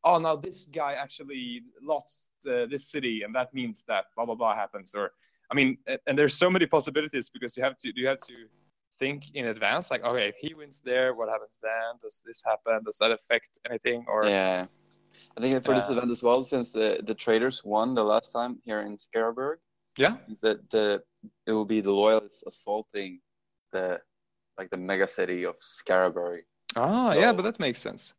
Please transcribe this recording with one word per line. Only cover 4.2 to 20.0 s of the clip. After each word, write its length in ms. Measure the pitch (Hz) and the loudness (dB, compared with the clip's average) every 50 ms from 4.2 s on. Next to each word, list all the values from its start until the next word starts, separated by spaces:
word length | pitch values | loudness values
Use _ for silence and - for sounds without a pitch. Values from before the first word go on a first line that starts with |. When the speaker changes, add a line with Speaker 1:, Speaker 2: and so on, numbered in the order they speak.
| 117 | -4
Speaker 1:
blah, 100 | 117 113 | -4 -4
blah 200 | 113 120 110 104 | -2 0 0 0
happens." 380 | 110 101 98 - 101 95 92 - | -2 -4 -6 -8 -14 -14 -10 -6
Or, 180 | 104 101 95 _ _ _ _ _ _ _ _ | -6 -6 -6 _ _ _ _ _ _ _ _
I 40 | - | 0
mean, 220 | 143 135 131 135 - _ | 2 2 2 0 -2 _
a-, 120 | - 131 - _ | -6 -6 -4 _
and 100 | - 135 | -2 2
there's 180 | 143 147 143 - | 4 4 4 4
so 140 | - 180 180 | 4 4 4
many 160 | 185 185 170 | 4 2 2
possibilities 640 | - - 151 139 151 135 151 151 151 - 135 113 - | 4 2 0 0 0 -2 -2 -4 -2 -6 -6 -6 -6
because 280 | _ 131 127 117 - | _ -10 -10 -10 -4
you 60 | 127 127 | -2 -2
have 140 | 135 131 _ | -2 -2 _
to, 120 | - 120 101 | -10 -10 -6
you 120 | 127 127 | -2 0
have 120 | 131 135 135 - - | 0 -2 -2 -6 -18
to 40 | 123 120 113 110 _ _ _ _ _ _ _ _ _ _ | -20 -20 -20 -20 _ _ _ _ _ _ _ _ _ _
think 320 | 135 135 143 143 143 - - | -4 -4 -4 -6 -10 -10 -8
in 140 | 147 123 | -4 -4
advance, 420 | 117 110 110 107 98 120 160 180 - | -4 -2 0 2 2 2 0 0 -2
like, 140 | 139 120 - | -4 -2 0
"Okay, 240 | 120 120 123 104 101 | 0 0 2 0 0
if 80 | - | -2
he 160 | - - 160 160 | -6 -12 -12 -12
wins 280 | 156 151 143 - - | -12 -20 -20 -20 -12
there, 340 | _ 127 123 127 131 127 123 | _ 0 2 2 2 2 0
what 120 | 113 113 107 | -2 -4 -4
happens 260 | 110 110 110 - _ _ - | -4 -6 -6 -12 _ _ -6
then? 340 | 110 113 113 113 113 120 117 | -4 -4 -2 -4 -6 -8 -10
Does 220 | - 110 - - _ | -14 -16 -16 -14 _
this 200 | 117 113 - - | -14 -14 -4 0
happen? 380 | 113 110 - _ 117 113 107 110 | 0 -2 0 _ 0 0 0 0
Does 140 | 110 107 - | -6 -2 2
that 120 | 107 113 | 2 2
affect 460 | 113 110 _ _ 120 117 _ _ _ - - | 2 0 _ _ 0 0 _ _ _ -16 -10
anything?" 380 | 120 120 113 _ 123 120 120 120 | -8 -8 -2 _ -2 -2 -2 -2
Or 180 | 120 104 107 107 | -2 0 2 4
Speaker 2:
Yeah. 420 | 107 101 98 95 95 92 90 92 92 _ _ _ _ _ _ _ _ _ - - _ _ | 4 4 4 4 2 2 0 -2 -6 _ _ _ _ _ _ _ _ _ -20 -20 _ _
I 60 | - | -2
think 100 | 117 131 131 127 123 | 0 2 2 2 4
for 80 | 143 - | 4 2
this 160 | - 101 - | 2 2 2
Speaker 1:
Uh, 40 | 127 | 0
Speaker 2:
event 140 | 117 123 120 | 0 0 0
as 100 | 120 110 120 | -2 2 4
well, 180 | 120 120 131 131 | 4 4 4 2
since 280 | - 143 131 117 - | 0 -2 -2 -2 -2
the, 300 | - 110 110 107 - - 104 | 0 2 2 2 2 0 -2
the 120 | 107 110 | -4 -6
traitors 480 | - - 120 110 113 120 131 131 - - | -2 2 2 4 4 4 0 -2 -4 -6
won 300 | 101 104 107 113 127 131 | 0 0 2 2 2 2
the 80 | 120 107 104 107 | 2 4 4 4
last 180 | 113 - - | 2 2 0
time 300 | - 120 120 123 123 101 _ | -4 -4 -4 -2 -6 -10 _
here 160 | 120 107 107 | -6 -4 -4
in 140 | 104 104 104 | -4 -6 -10
Skarabberg, 600 | 101 - _ - 113 113 113 117 123 135 143 160 _ _ _ _ _ _ _ _ | -12 -14 _ -2 0 0 0 -2 -2 -4 -4 -6 _ _ _ _ _ _ _ _
Speaker 1:
Yeah. 180 | - | 4